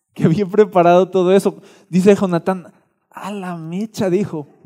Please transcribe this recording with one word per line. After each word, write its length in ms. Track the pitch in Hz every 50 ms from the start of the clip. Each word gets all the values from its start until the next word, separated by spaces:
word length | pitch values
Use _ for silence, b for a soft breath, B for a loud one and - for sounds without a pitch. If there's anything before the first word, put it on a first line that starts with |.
| _ _
que 120 | _ - -
había 200 | 185 160 202 202
preparado 640 | 175 202 208 214 180 185 180 170 175 175 180 190 180
todo 240 | 185 185 180 180
eso. 300 | 190 196 190 202 160 - B B B B B _
Dice 260 | 160 185 180 208 202
Jonatán, 560 | - 202 185 175 165 - 190 190 180 160 185 _ _ _ _ _ _ _ _
"A 220 | _ - - 190
la 260 | 208 202 185 175 170
mecha", 540 | 165 160 160 170 190 220 220 - - 214 185
dijo. 360 | 170 202 202 - 175 156 143 - _ _ _